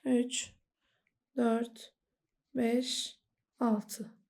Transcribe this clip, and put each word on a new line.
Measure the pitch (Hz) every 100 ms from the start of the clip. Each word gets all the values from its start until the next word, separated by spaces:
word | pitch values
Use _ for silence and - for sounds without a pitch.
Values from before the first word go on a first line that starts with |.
| 269
Üç, | 247 247 - - - _ _ _ _ _ _ _ 269
dört, | 233 226 233 - - _ _ _ _ _ _ 262
beş, | 233 240 254 - - - _ _ _ _
altı. | 240 214 - - 214 -